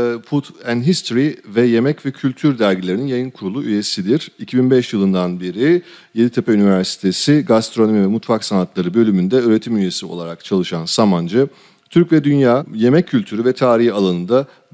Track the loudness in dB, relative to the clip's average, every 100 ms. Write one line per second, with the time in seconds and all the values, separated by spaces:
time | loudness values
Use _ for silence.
0 | 0 -4 -4 -6 -6 -14 -6 -2 0 -2
1 | -2 -2 -2 -4 -4 0 2 2 0 -2
2 | -6 -4 -6 -2 -2 2 0 0 -2 -4
3 | -4 -4 -6 -8 -8 -6 -2 -2 -4 -6
4 | -2 -2 -2 _ -4 0 2 2 0 0
5 | 0 0 -2 -4 -8 -2 0 0 -2 -20
6 | _ 0 0 0 0 2 4 2 -2 -4
7 | -4 -2 2 2 4 0 0 0 2 2
8 | 2 0 -2 -4 -2 -2 -2 -4 -2 0
9 | 2 2 2 0 2 0 0 -2 -2 -4
10 | -10 -10 -12 -12 -4 -2 -2 -6 -4 0
11 | 2 2 0 0 -2 _ _ _ _ 0
12 | 2 2 2 2 2 2 -2 -2 2 2
13 | 2 -2 -2 -2 -2 0 2 2 2 2
14 | 0 -2 0 -2 -2 _ _